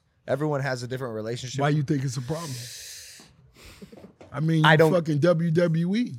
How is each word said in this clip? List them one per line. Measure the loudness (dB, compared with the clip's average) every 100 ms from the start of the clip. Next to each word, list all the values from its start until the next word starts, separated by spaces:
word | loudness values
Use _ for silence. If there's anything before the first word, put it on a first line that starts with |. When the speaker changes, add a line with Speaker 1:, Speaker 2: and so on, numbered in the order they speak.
| _ _ -6
Speaker 1:
Everyone | -4 -2 -2
has | -4 -6
a | -8
different | -8 -8
relationship. | -8 -6 -8 -8 -2
Speaker 2:
Why | 0
you | 0
think | 0 -2
it's | -2 -6
a |
problem? | -8 -8 -8 -12 -12 -16 -16 -18 -20 -20 -20 _ _ _ -20 -20 -20 -20 -20 _ -14
I | -4
mean, | 0 4
Speaker 1:
I | 6
Speaker 2:
you | 8
Speaker 1:
don't | 8
Speaker 2:
fucking | 4 2 2
W | 4 2 2
W | 2 2 0 0 -2
E. | -4